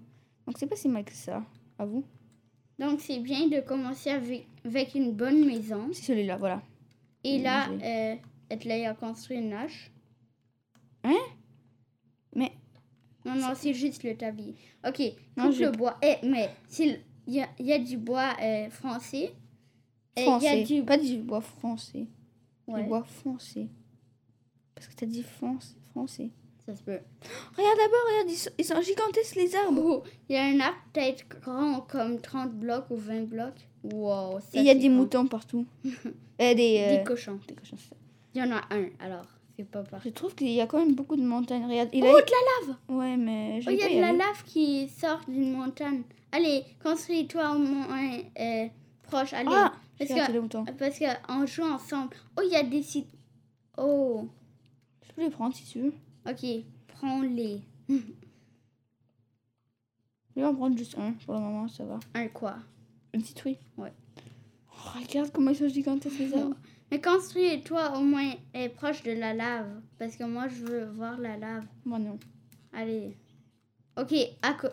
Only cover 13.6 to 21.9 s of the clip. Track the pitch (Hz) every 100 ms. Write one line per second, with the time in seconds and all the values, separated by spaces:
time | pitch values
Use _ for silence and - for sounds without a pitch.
13.6 | 294 247 277 - 240 226 226 214 214 -
14.6 | - _ 247 262 254 - - 247 269 262
15.6 | 311 220 240 - 294 - 247 247 196 -
16.6 | - - 302 - - - 233 269 254 -
17.6 | 247 294 247 247 233 254 269 - 220 214
18.6 | 214 - 262 240 - 269 392 - - _
19.6 | _ _ _ _ _ 240 254 240 302 220
20.6 | 220 294 247 294 269 233 233 214 220 -
21.6 | 233 226 -